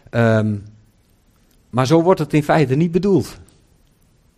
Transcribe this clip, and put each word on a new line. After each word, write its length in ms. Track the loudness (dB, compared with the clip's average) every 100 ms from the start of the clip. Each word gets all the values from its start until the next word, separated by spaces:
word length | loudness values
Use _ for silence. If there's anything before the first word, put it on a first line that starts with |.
| -8
Ehm, 420 | 0 2 2 0 -6 -10 -20 _ _ _ _ _ _ _ _ _
maar 160 | -4 0
zo 160 | 2
wordt 180 | 2 0
het 120 | 0
in 100 | -2
feite 320 | 0 0 0
niet 180 | 0 -2
bedoeld. 460 | -2 0 0 -2 -12 -20 _ _ _ _ _ _ _ _